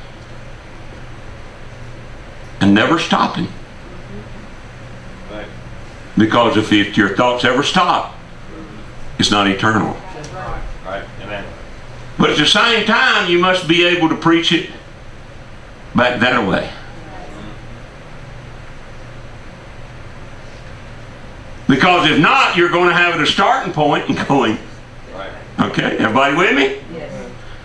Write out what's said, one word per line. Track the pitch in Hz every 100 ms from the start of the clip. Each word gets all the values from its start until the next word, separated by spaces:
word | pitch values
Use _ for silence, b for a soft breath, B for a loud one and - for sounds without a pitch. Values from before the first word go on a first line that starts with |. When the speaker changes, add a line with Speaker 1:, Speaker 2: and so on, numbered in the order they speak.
| - - - - - - - - - - - - - - - - - - - - - - - - - -
Speaker 1:
and | 101 104
never | 127 330
stopping. | - - - - 175 - - - - - - 202 - - - - - - - - - - -
Speaker 2:
Right. | 107 104 - - - - - - 98
Speaker 1:
Because | 110 123 117 107
if, | 104
if | 104 101 -
your | 196 -
thoughts | 123 120
ever | 123 127
stop, | - 185 180 147 - - - - - - - - - - - -
it's | -
not | 101 98
eternal. | 95 110 110 82 - - - - - - - - - 90
Speaker 2:
Right. | 98 - -
Amen. | 104 101 98 - - - - - - -
Speaker 1:
But | 160
at | 151
the | 147
same | 208 226 220 214
time, | 240 220 208 185
you | 175
must | 185 180 156
be | 170
able | 175 175 160
to | 135
preach | 165 165 165
it | 160 - - - - - - - - - - - - - -
back | 127 123
that | 123 131 98
way. | - - - - - - - - - - - - - - - - - - - - - - - - - - - - - - - - - - - - - - - - - - - - - - - - - - - -
Because | - 185 175 156
if | 151
not, | 202 269 233 175
you're | 170
gonna | 170 180
have | 175 175 160
it |
a | 139
starting | - 196 262 190
point | 156 147 165 -
and | - -
going. | 139 110 110 - - - - - 92
Speaker 2:
Right. | 98 - - -
Speaker 1:
Okay, | - - 131 -
everybody | 110 120 139 151
with | 208 269
me? | 403 - -
Speaker 3:
Yes. | 165 - - - - - -